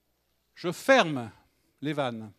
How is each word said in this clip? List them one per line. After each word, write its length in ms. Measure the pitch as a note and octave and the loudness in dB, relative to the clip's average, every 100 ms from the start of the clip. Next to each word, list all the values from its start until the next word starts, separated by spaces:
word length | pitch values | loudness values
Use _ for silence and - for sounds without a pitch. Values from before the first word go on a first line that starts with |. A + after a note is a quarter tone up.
| _ _ _ _ _ - | _ _ _ _ _ -10
je 160 | E3+ | -8
ferme 580 | E3 - C4 E3+ C#3 A2 - _ _ _ _ | -2 4 4 4 0 -6 -14 _ _ _ _
les 120 | C#3+ | -6
vannes. 400 | D3 B2+ A2+ G#2+ | -2 -2 -4 -12